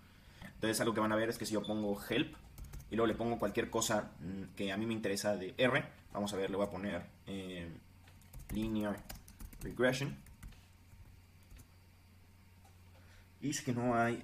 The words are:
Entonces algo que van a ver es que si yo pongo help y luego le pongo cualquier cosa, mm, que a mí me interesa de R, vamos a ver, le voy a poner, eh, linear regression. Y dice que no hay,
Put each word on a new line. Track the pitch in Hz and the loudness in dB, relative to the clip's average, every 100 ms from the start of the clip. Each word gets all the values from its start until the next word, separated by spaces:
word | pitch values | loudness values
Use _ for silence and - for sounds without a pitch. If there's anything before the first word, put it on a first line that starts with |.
| - - - - - - | -20 -20 -20 -18 -18 -2
Entonces | 110 113 | 0 4
algo | 117 | 4
que | 107 | 4
van | 107 | 4
a | 107 | 4
ver | 113 | 2
es | - | 0
que | 104 | 0
si | |
yo | 107 | 0
pongo | 104 104 104 101 - | 0 0 0 0 0
help | 110 156 - - - - - - | 2 2 -4 -16 -14 -12 -12 -4
y | 110 | 2
luego | 117 | 4
le | |
pongo | 110 117 113 | 4 0 2
cualquier | 101 107 104 | 2 2 2
cosa, | 113 110 104 - - | 2 2 2 0 -6
mm, | 87 98 92 - | -8 -6 -8 -4
que | 98 | -2
a | 98 | 0
mí | 113 | 0
me | 110 | 0
interesa | 104 101 104 98 | 0 2 2 0
de | 92 - | -2 4
R, | 127 127 - - - | 4 4 0 -8 -10
vamos | 104 101 | -4 -2
a | 98 | 0
ver, | 95 | 0
le | 95 | 2
voy | 101 | 0
a | |
poner, | 92 101 87 - - - | 0 -4 -4 -6 -14 -10
eh, | 98 92 90 85 80 - - - - - - - | -8 -6 -8 -8 -10 -16 -20 -20 -20 -18 -16 -6
linear | 104 110 107 104 98 - - - - - - | -2 0 0 0 -4 -8 -14 -16 -16 -14 -10
regression. | - 101 127 135 139 - - - - - - - - - - - - - - - - - - - - - - - - - - - - - - - - - | -8 2 2 4 -2 -4 -12 -16 -16 -16 -20 -20 -20 -20 -20 -20 -20 -20 -20 -20 -20 -20 -20 -20 -20 -20 -20 -20 -20 -20 -20 -20 -20 -20 -20 -20 -20 -6
Y | 139 | -2
dice | - | 0
que | - | 0
no | 117 123 | 2 4
hay, | 117 117 117 | 6 4 2